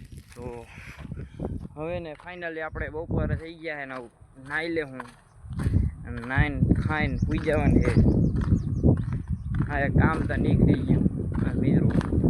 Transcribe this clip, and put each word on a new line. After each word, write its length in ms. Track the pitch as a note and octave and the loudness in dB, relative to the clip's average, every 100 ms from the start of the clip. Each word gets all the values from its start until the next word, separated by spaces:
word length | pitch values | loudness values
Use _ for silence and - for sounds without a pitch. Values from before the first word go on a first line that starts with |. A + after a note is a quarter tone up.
| - - - | -18 -18 -18
તો 320 | - B2 A#2+ A#2 - - - - - - - - - - D3 | -14 -12 -12 -14 -18 -18 -16 -14 -12 -14 -10 -8 -8 -10 -10
હવે 240 | D#3 F3 | -8 -6
ને 120 | E3 | -8
finally 480 | D3 F3 F3+ E3+ D#3+ | -12 -16 -10 -10 -8
આપણે 280 | D#3 - D3+ | -8 -8 -8
બપોરે 480 | D3+ E3 D#3+ D3+ D3+ | -8 -4 -2 0 -2
થઈ 180 | E3 | -6
ગયા 260 | E3 D#3+ D3 | -12 -10 -10
છે 60 | C3+ | -10
ને, 80 | |
આવું 160 | C3 A#2+ - - C3+ C3+ | -10 -12 -18 -20 -20 -8
નાઈ 200 | D3+ E3+ | -6 -4
લે 140 | E3 | -4
હું 180 | C#3+ C3 A#2+ - _ - - - - - - - A#2+ | -4 -10 -16 -20 _ -20 -12 -4 0 2 0 -4 -10
અને 200 | A#2+ A#2+ | -10 -2
નાઈને 480 | C3+ D3 C#3 - | 0 0 2 2
ખાઈને 440 | - D3+ D#3 D3 B2+ | 2 0 0 0 0
સૂઈ 200 | - D3+ | 0 0
જવાનું 440 | D#3 D3 C#3+ - | 0 2 4 4
છે. 80 | - - - - - - - - - - - - - - - - - - - | 4 6 6 4 2 2 2 2 0 2 4 4 2 -4 -4 -6 -4 -2 -2
હા, 120 | C#3+ | 0
એક 140 | C#3 | 2
કામ 340 | - D#3 D#3+ - | 4 4 2 0
તો 100 | C3+ | 0
નીકળી 380 | - - - | 2 4 6
ગયું. 340 | B2+ C3 - - - - - | 4 4 2 2 0 -4 -2
હા 180 | - | -2
મિત્રો, 340 | - C3+ C#3+ - - - - - | 0 2 4 4 2 0 2 4